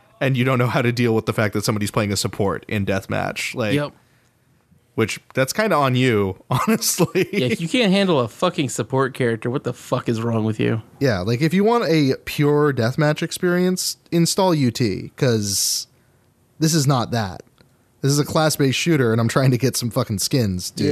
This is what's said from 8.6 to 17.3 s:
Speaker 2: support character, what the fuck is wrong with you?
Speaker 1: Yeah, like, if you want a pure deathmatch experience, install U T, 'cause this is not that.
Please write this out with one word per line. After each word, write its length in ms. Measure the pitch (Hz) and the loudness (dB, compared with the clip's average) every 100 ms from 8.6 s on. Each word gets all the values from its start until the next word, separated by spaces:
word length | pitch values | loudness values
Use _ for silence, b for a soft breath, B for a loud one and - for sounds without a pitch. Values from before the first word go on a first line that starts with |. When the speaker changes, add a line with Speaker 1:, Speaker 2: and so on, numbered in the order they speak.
| 135 | -4
Speaker 2:
support 440 | - 117 131 131 | -4 -2 0 0
character, 380 | - 123 113 123 | 0 -2 -2 -4
what 140 | 120 | -4
the 100 | - | -6
fuck 340 | - - 127 120 | -8 -4 -4 0
is 140 | 113 | -2
wrong 220 | 117 113 | 0 0
with 160 | 110 107 | -2 0
you? 200 | 117 113 - - | 0 -2 -6 -2
Speaker 1:
Yeah, 180 | 139 98 | 0 0
like, 240 | 92 117 | -2 0
if 100 | 156 | 0
you 120 | 185 | 2
want 200 | 208 233 180 | 2 2 2
a 260 | 160 135 - | 2 2 0
pure 480 | - - 147 147 151 | -4 -2 2 2 2
deathmatch 500 | 127 113 131 151 151 | 2 0 0 0 0
experience, 720 | 165 - 180 175 180 185 - - _ | -4 -4 -2 0 0 0 -4 -8 _
install 420 | 170 170 - 185 | 0 2 2 2
U 160 | 160 127 | 2 2
T, 400 | - 117 90 - - | 0 -2 -2 -8 -2
'cause 720 | 139 113 101 95 - - - b b b b _ _ - | 0 2 0 -2 -2 -4 -8 b b b b _ _ -2
this 140 | 156 | 0
is 120 | 160 139 | 2 2
not 240 | 135 107 | 0 0
that. 320 | 117 101 | -4 -4